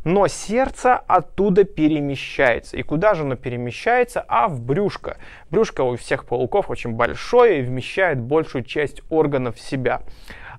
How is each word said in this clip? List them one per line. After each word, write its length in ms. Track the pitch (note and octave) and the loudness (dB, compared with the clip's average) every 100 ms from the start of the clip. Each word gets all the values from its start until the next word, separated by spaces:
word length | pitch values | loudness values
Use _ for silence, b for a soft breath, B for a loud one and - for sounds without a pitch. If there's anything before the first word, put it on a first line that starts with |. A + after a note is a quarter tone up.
но 240 | D3+ F#3+ F3+ | 0 2 2
сердце 680 | - - A3+ C4 - B3+ B3 | 0 -2 0 0 0 2 2
оттуда 680 | - F#3 E3+ - G3+ F#3 | 4 2 2 0 4 4
перемещается. 1120 | G3 - D#3 D3+ C#3+ C3+ - - C3+ A#2 - - | 4 2 2 2 0 -4 -6 2 2 2 -2 -8
И 60 | |
куда 300 | C3 D3+ G#3 | -4 2 2
же 100 | F#3 | 2
оно 120 | D3 B2 | 0 -4
перемещается? 880 | C3 A#2+ A#2+ A2+ - B3 B3 - - | -4 -6 -6 -4 0 2 0 -4 -2
А 200 | A3 A#3 | 2 2
в 120 | C3+ | -2
брюшко. 560 | A#2 D3 G3+ - - - B B - | -2 0 0 -2 -10 -12 B B -2
Брюшко 300 | F3 A3 - | 0 0 0
у 140 | C3 B2 | -2 -2
всех 300 | - C3+ - | -4 -4 -2
пауков 440 | B2+ B2+ G3+ - | -2 0 0 -2
очень 240 | B2 B2 | -6 -6
большое 640 | A2+ A#2 - - A#3+ A#3+ E3 | 0 0 -2 2 6 6 4
и 20 | |
вмещает 580 | B2 B2+ B2+ - F#3 C#3 | 0 -4 -4 0 0 0
большую 440 | A#2 D#3 D#3 C3+ | 0 0 0 -4
часть 380 | A#2 D3+ C#3+ - - | -4 -4 -4 -6 -2
органов 460 | D#3+ D3+ C#3 B2 A2 | 2 2 2 -2 -6
в 40 | |
себя. 420 | - C3+ B2 B2+ - B B B B | -6 -2 0 -2 -4 B B B B